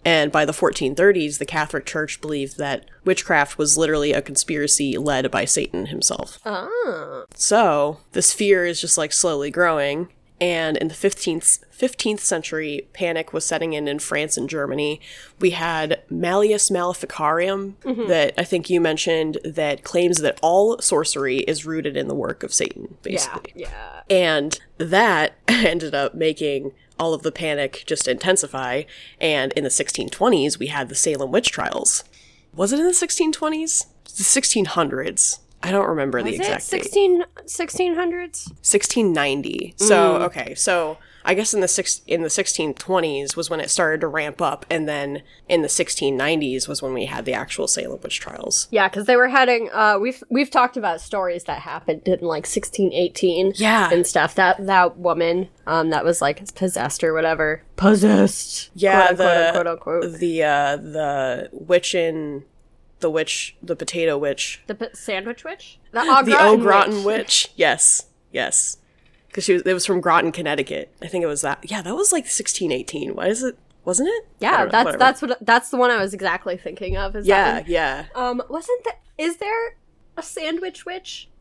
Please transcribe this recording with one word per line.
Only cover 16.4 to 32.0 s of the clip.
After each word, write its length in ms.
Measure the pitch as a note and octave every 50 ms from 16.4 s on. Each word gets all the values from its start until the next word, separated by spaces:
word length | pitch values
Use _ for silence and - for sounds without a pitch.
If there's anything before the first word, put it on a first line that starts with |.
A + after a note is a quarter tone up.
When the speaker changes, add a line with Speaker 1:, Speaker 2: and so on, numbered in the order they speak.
| G#3 G#3+ G#3+ G#3 - -
Speaker 1:
Maleficarum 1040 | G3 F3+ F3 F3+ F3+ - - - - - D#3 D3+ D#3 E3 F3 F#3+ G3 G3 G3 G3 G3 _ _
Speaker 2:
Mm-hmm. 240 | C4+ B3+ A3 A#3 G3+
Speaker 1:
that 260 | F3 D#3+ D3 C#3 - -
I 60 | F3
think 260 | - - F3 D#3+ -
you 120 | F3+ F3
mentioned 560 | E3+ E3 D#3+ D#3 - F3 E3 D#3+ D#3 D#3 D3+ - -
that 380 | D#3+ D3+ E3+ D#3 D3 C#3+ C3 -
claims 320 | - - F3 F3 F3 F3 D#3+
that 160 | D3+ C#3+ - -
all 380 | - E3 E3+ F#3+ G3+ A3 A#3 A#3
sorcery 560 | - - - - D#3+ - - C#3 C3+ C3+ B2+ C3+
is 260 | - - D#3+ D3+ D3+
rooted 300 | D#3 D#3+ D#3+ D3 D3 C#3
in 120 | C#3+ C#3 C#3
the 60 | C#3+
work 280 | C#3+ B2 - - - -
of 100 | - -
Satan, 360 | - - - - - - -
Speaker 2:
Yeah, 80 | - - _
Speaker 1:
basically. 500 | - - - - - - - - - -
Speaker 2:
yeah. 460 | - - - - - A2 E2 - - - _
Speaker 1:
And 500 | G3 F#3 F3+ E3 D#3 D3+ C#3+ D#3 - - - _ - -
that 580 | D#3+ E3 F3+ F#3+ A3+ A3+ F#3 D#3 D#3 - - _
<laughs> 60 | _ -
ended 480 | A#3 A#3+ A3+ F3+ E3 E3+ E3 D3+ C#3
up 200 | C#3 C#3+ C3 -
making 580 | D#3+ D#3+ D#3+ D3+ - D#3+ D3 C#3 C#3 C#3+ C#3 - _ _ _ _ -
all 140 | D#3+ E3 D#3+
of 100 | C#3+ -
the 80 | D#3+
panic 520 | - - F3 D#3+ D3+ C#3+ C#3+ C3+ - - -
just 220 | - D#3+ - - C3
intensify. 760 | B2+ - - F#3+ F#3 F#3+ - C#3+ - C3+ C3 B2 B2 C#3 D3+ - - - - - - _
And 320 | - D#3+ D3+ C#3+ C3 C3+ -
in 100 | - D3
the 60 | C3
sixteen 400 | - - C#3 - - - A#2 -
twenties, 500 | - - G3 A#3+ A#3 D#3+ C3+ D3 C#3+ -
we 80 | - C#3+
had 220 | D3+ C#3+ C3 A#2
the 60 | C3+
Salem 360 | - - E3 D3+ C3 C#3 C3
witch 180 | C3 G#3 B3 -
trials. 520 | - - - - - - - - - -